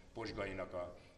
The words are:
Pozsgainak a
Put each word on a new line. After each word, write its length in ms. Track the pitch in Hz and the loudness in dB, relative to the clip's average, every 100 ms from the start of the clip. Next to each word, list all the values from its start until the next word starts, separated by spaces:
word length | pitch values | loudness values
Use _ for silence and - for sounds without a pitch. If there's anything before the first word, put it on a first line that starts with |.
| - | -8
Pozsgainak 600 | 113 110 107 98 95 90 | -2 0 2 2 2 2
a 220 | 90 87 - - | 2 0 -2 -12